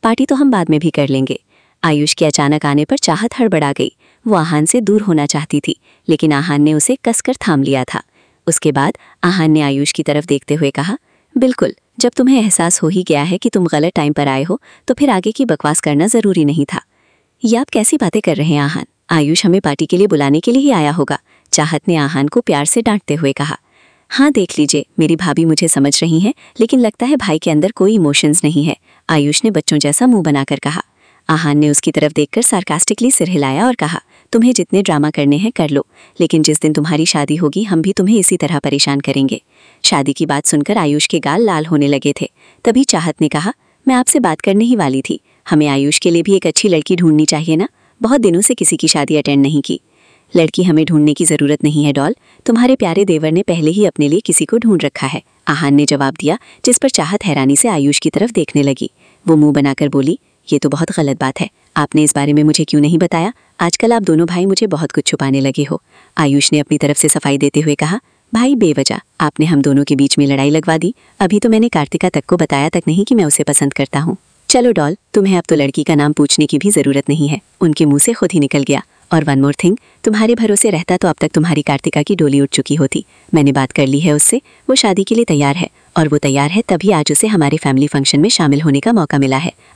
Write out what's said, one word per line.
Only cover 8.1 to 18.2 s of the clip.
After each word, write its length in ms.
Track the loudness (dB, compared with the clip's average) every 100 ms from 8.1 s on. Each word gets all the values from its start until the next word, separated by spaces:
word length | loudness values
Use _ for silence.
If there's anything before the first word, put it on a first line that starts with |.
| _ _ _ -4
उसके 240 | -2 0
बाद 220 | 0 -2 -4 _ _
आहान 280 | -2 0 2
ने 100 | 2
आयुष 300 | 2 -2 -2
की 120 | -4
तरफ 220 | -2 -2 -2
देखते 280 | -4 -2
हुए 180 | -2 -2
कहा, 260 | -2 -4 -6 _ _ _ -2
"बिल्कुल, 360 | 0 0 -4 -6 _ -4
जब 120 | -2 0
तुम्हें 240 | 2 2
एहसास 420 | 2 0 0 0
हो 40 | -2
ही 160 | -2
गया 200 | 0 -2
है 140 | -2 -2
कि 120 | -2
तुम 160 | 0 0
गलत 260 | 0 0 0
टाइम 180 | -2
पर 140 | 0 -2
आए 160 | -2
हो, 180 | -2 -6 _ -10 -4
तो 60 |
फिर 160 | 0 0
आगे 220 | 0 -2
की 140 | -2 -2
बकवास 340 | -2 -2 -2
करना 280 | 0 0 2
ज़रूरी 380 | 2 0 2 0
नहीं 200 | 0 -2
था।" 160 | -6 -10 _ _ _ _ _ -2
"ये 120 | 0
आप 120 | -2
कैसी 280 | -2 0 0
बातें 240 | 0 -2